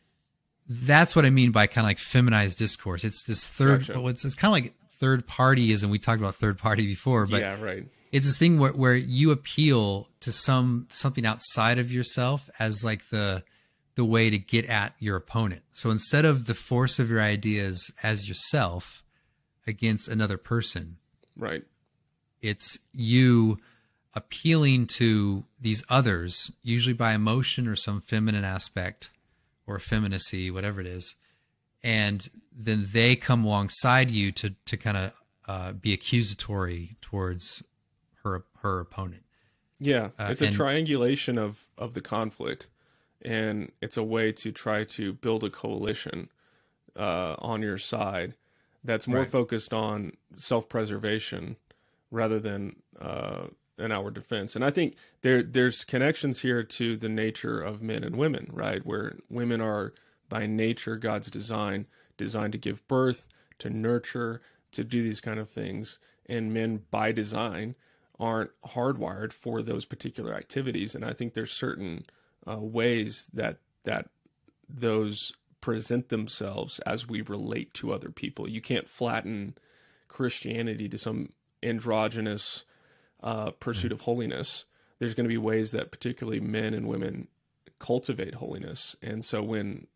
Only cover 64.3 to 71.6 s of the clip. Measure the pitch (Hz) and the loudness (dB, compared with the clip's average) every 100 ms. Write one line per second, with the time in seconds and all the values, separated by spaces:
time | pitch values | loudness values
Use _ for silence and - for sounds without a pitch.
64.3 | 113 _ _ _ - 120 120 113 107 - | -8 _ _ _ -10 -4 -2 -2 -4 -6
65.3 | 110 107 - 104 104 107 - _ _ - | -8 -8 -8 -8 -8 -10 -14 _ _ -8
66.3 | 117 110 110 113 110 - 110 110 113 104 | -6 -4 -2 -2 -4 -4 -2 0 0 -2
67.3 | 117 117 87 107 123 _ _ _ - 113 | -4 -4 -6 -10 -12 _ _ _ -8 -4
68.3 | 113 107 _ - 127 123 127 - 98 110 | -2 -4 _ -12 -4 -2 -2 -6 -6 -10
69.3 | - 120 113 113 113 - - - - 113 | -10 -8 -6 -4 -6 -8 -10 -12 -10 -8
70.3 | 107 - 135 135 113 104 135 117 - 120 | -8 -8 -6 -4 -4 -6 -8 -8 -8 -8
71.3 | 110 110 - | -6 -8 -6